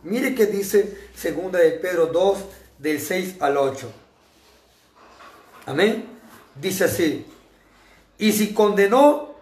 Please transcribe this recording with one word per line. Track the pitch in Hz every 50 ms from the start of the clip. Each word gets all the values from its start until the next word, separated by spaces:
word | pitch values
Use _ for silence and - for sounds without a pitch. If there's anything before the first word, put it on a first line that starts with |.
| _
Mire | 160 202 247 269 262 -
qué | - 220
dice | 196 - 196 196 196 - 202 196 202 - - - - -
segunda | - - 170 151 147 180 185 180 180
de | 170 160 165
Pedro | 160 - 180 180 165 165
dos, | 160 - 170 185 196 196 - - - - - - - _ _
del | 139 156 151 139
seis | - - 185 185 185 185 - -
al | 147 143 139 139
ocho. | 139 135 - - - - - - - _ _ _ _ _ _ _ _ _ _ _ _ _ _ _ _ _ _ _ - - - _ - - - - - _ - - -
Amén. | - 131 143 185 220 233 - - - - - - - - - - _ _
Dice | 135 147 190 185 - 185
así: | 165 127 - 170 156 139 123 - - - - _ _ _ _ _ _ _ _ _ _ _ _ _ _ _
"Y | _ 214 214 208
si | 214 214 202 -
condenó | - 214 208 196 190 202 196 220 262 285 294 294 - - - - -